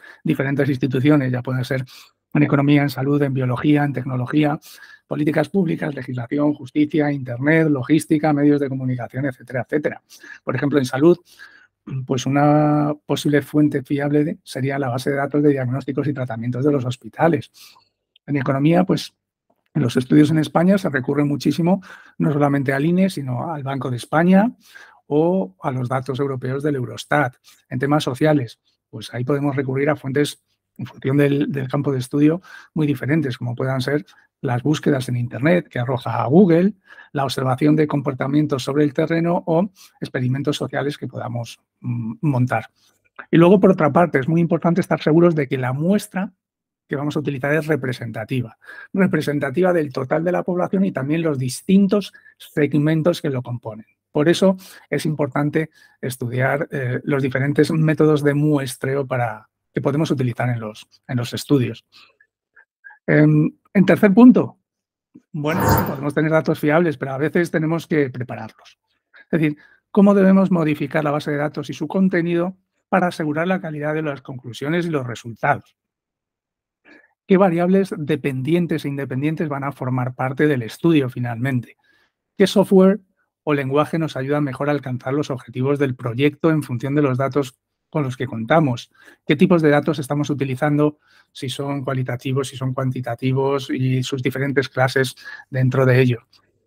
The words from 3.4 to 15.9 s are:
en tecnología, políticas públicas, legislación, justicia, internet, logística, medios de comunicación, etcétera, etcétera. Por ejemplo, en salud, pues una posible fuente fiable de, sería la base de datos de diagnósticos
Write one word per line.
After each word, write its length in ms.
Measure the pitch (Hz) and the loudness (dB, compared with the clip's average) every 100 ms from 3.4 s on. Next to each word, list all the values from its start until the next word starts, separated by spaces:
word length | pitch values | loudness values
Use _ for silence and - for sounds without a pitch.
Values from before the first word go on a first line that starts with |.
| 127 123 151 147 | -2 0 2 2
en 100 | 143 | 0
tecnología, 680 | 127 131 127 123 151 151 151 - - - - - | -2 -6 -4 -2 0 0 0 -8 -20 -20 -20 -8
políticas 440 | 147 156 156 151 | -4 0 0 0
públicas, 440 | 196 180 160 160 | 0 0 -2 -6
legislación, 600 | 139 127 127 123 147 147 | -8 -8 -8 -4 -2 0
justicia, 580 | 147 127 151 147 156 147 | -2 -4 -2 0 0 0
internet, 580 | 143 123 120 143 160 160 | -2 -6 -4 2 4 4
logística, 640 | 143 123 151 - 156 156 | 0 2 0 2 0 2
medios 260 | 143 147 147 | 2 4 2
de 100 | 139 | 0
comunicación, 560 | 131 131 127 110 123 143 | -4 -4 -4 -6 -6 -6
etcétera, 360 | 131 117 127 | -8 -8 -8
etcétera. 400 | 110 151 147 - _ - - - | -4 -4 -4 -8 _ -20 -20 -12
Por 120 | - 131 | -6 -2
ejemplo, 240 | 143 147 | 0 0
en 60 | 127 | 0
salud, 340 | 131 156 180 _ - - _ _ _ - 131 127 | 2 4 4 _ -20 -20 _ _ _ -10 -8 -4
pues 180 | 135 135 | -4 0
una 680 | 143 147 147 151 147 147 151 - | 2 4 4 2 2 0 -4 -4
posible 360 | 143 151 147 | -2 0 0
fuente 420 | 135 151 151 147 | 2 2 2 0
fiable 400 | 131 143 143 147 | -4 -4 0 0
de, 160 | 151 - | 0 -4
sería 360 | - 139 135 139 | -12 -6 -4 -4
la 100 | 135 | -4
base 220 | 123 147 | -4 -2
de 60 | 139 | -2
datos 260 | 143 147 | -2 2
de 60 | 147 | 2
diagnósticos 580 | 139 123 135 139 | 2 0 -4 -4